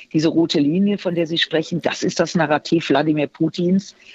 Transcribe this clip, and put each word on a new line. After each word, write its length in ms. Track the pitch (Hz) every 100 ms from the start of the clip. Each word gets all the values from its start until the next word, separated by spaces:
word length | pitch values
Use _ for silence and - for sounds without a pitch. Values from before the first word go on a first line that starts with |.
| -
Diese 160 | 156 151
rote 320 | 156 160 165
Linie, 380 | 143 180 202 196
von 160 | 185
der 120 | 170 156
Sie 120 | 165
sprechen, 420 | - 160 156 170
das 220 | - -
ist 180 | 180 -
das 140 | 165
Narrativ 560 | 175 147 147 - 165 -
Wladimir 360 | 139 156 151 139
Putins. 680 | - 160 - 175 190 - - -